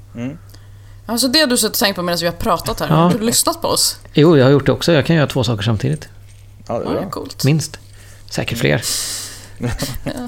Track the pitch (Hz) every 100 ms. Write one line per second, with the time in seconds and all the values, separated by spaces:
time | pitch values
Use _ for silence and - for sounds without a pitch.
0 | - 120 127 165 - - - - - -
1 | - 233 254 311 294 247 214 - 202 190
2 | 175 170 170 170 - 165 - 226 160 156
3 | 175 202 226 226 - 330 - - - -
4 | - - 156 147 127 143 131 117 - 156
5 | 139 165 135 139 117 110 120 107 131 151
6 | - - - - - - - 117 - -
7 | 190 - - - 131 156 - - - -
8 | - - - - - - 71 110 - -
9 | - - - - - - 120 - - 120
10 | - -